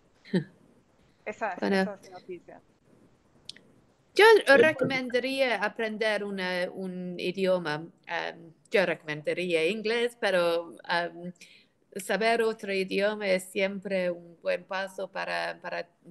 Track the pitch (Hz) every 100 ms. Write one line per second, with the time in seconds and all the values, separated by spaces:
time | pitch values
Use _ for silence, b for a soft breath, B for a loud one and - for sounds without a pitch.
0 | _ _ - 180 - - _ _ _ _
1 | _ _ - 214 220 180 202 196 196 196
2 | - 180 - 175 - - _ _ _ -
3 | - _ _ _ - - _ _ _ _
4 | _ - 440 427 - 277 311 302 262 262
5 | 254 247 262 269 262 208 208 208 220 214
6 | 220 208 208 196 180 180 180 - 190 180
7 | 180 175 185 185 185 185 165 151 170 -
8 | - 165 165 170 165 - _ 214 175 160
9 | 156 151 151 160 180 160 165 220 214 233
10 | 240 - 208 185 170 170 170 - - 175
11 | 170 165 175 b b b b _ _ 202
12 | - 196 226 233 220 220 196 190 190 190
13 | 202 214 202 185 190 202 190 196 196 190
14 | 180 175 170 165 190 180 175 190 196 190
15 | 185 180 175 175 170 170 175 170 170 _
16 | 165